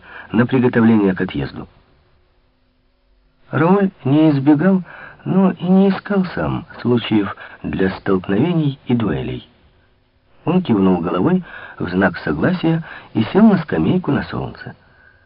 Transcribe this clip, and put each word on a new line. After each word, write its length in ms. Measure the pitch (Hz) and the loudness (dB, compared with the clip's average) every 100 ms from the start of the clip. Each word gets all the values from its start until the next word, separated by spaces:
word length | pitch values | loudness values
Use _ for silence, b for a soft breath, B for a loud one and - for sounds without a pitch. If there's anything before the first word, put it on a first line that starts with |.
| B B B | B B B
на 160 | 113 123 | 0 0
приготовление 680 | 131 123 120 113 110 98 | 2 2 4 4 4 2
к 60 | 92 | 0
отъезду». 460 | 92 71 67 - - _ _ _ _ _ _ _ _ _ _ _ _ _ _ _ _ _ _ | -4 -6 -8 -10 -16 _ _ _ _ _ _ _ _ _ _ _ _ _ _ _ _ _ _
Рауль 400 | 131 165 202 190 - | -2 2 2 0 -4
не 260 | 131 151 156 | 0 2 4
избегал, 540 | 139 139 147 185 190 B B B B | 2 2 2 2 0 B B B B
но 260 | 139 185 185 | -2 2 2
и 140 | 175 | 0
не 240 | 180 190 196 | 2 4 4
искал 360 | 190 - 202 180 | 0 -2 -2 -2
сам 400 | 175 151 123 - - | -4 -6 -6 -10 -6
случаев 540 | - 120 - 107 98 - B B | -2 0 0 -2 -2 -8 B B
для 280 | - - 95 95 | -8 -2 -2 -2
столкновений 800 | - 95 90 101 170 165 147 135 - | -2 -2 0 0 0 0 -2 -4 -2
и 80 | |
дуэлей. 540 | 120 - 135 127 123 - _ _ _ _ _ _ _ _ _ | -2 -2 -4 -6 -10 -14 _ _ _ _ _ _ _ _ _
Он 180 | 151 185 | -2 0
кивнул 380 | 156 104 95 87 | 2 2 4 2
головой 420 | 82 87 127 185 B B B - | 0 0 2 0 B B B -10
в 100 | 90 | -4
знак 280 | 90 95 85 | 0 0 -2
согласия 680 | 80 73 127 185 165 165 B B B | -6 -2 -2 0 0 -2 B B B
и 100 | - | -4
сел 240 | 113 185 220 | 0 4 4
на 100 | 185 | 4
скамейку 540 | 156 165 160 185 160 | 0 -2 0 0 -2
на 100 | 113 | -4
солнце. 520 | 92 64 67 - - - b b b b | -4 -8 -10 -12 -18 -20 b b b b